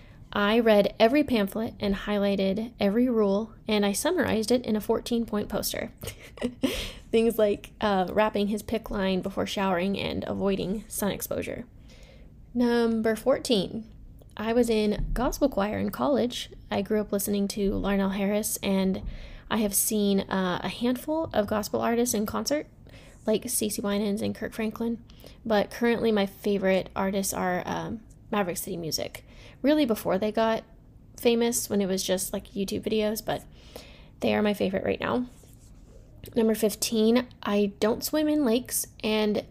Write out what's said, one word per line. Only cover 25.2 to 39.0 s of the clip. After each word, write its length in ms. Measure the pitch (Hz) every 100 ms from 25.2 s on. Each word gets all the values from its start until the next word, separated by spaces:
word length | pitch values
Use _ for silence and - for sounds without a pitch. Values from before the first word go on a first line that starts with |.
| - -
but 260 | 226 214 -
currently 400 | - 240 233 226
my 140 | 208
favorite 640 | 196 - 214 202 190 185 - -
artists 380 | 190 196 196
are, 280 | - 185 180 -
um, 340 | 170 165 220 - - -
Maverick 260 | 208 185 180
City 220 | - 175
Music. 480 | 160 - - - - - - -
Really 240 | 262 311
before 320 | 277 208 170 185
they 160 | 214
got 320 | 214 226 226 - - - - - -
famous, 480 | 240 233 233 240 -
when 140 | 208
it 40 | 190
was 160 | 185
just, 300 | 190 185 -
like, 220 | 202 -
YouTube 280 | 202 196 208
videos, 400 | 208 220 214 220
but 200 | - 139 - - - - - - - -
they 140 | 226
are 80 | 208
my 120 | 208
favorite 280 | 202 190 190
right 160 | - -
now. 280 | - 240 247 - - - - - - - - - -
Number 200 | - 220
fifteen, 720 | 220 220 - - 226 220 240 247 -
I 300 | - 208 202 202
don't 240 | 214 247
swim 260 | - 311 302
in 160 | 302
lakes, 420 | 262 240 247 - - -